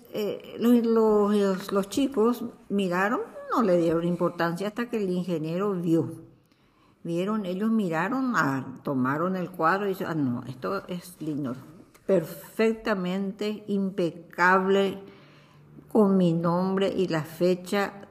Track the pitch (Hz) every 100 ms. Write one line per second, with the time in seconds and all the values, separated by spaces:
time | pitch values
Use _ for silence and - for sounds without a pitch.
0 | - - 202 - - - 226 240 226 226
1 | 220 208 202 208 196 185 - 196 190 -
2 | 269 202 226 240 233 - - 202 190 175
3 | 202 277 453 - 571 330 214 175 170 165
4 | 170 175 170 170 170 175 202 214 240 220
5 | 196 180 180 165 156 175 208 185 170 165
6 | 156 - - _ _ _ _ _ _ _
7 | 165 170 190 220 185 185 220 226 185 160
8 | 185 262 262 196 147 135 127 - - 135
9 | 127 147 180 190 170 180 160 190 202 185
10 | 185 160 135 120 120 127 190 196 - 180
11 | - - 156 147 135 - - - - _
12 | - 190 - - - - 220 220 226 202
13 | 180 190 196 196 208 214 202 202 190 190
14 | 170 - - - 180 190 190 196 196 -
15 | - - - - - - - - - 226
16 | 202 190 175 165 170 175 185 190 190 -
17 | 175 160 147 - 180 180 180 202 196 -
18 | -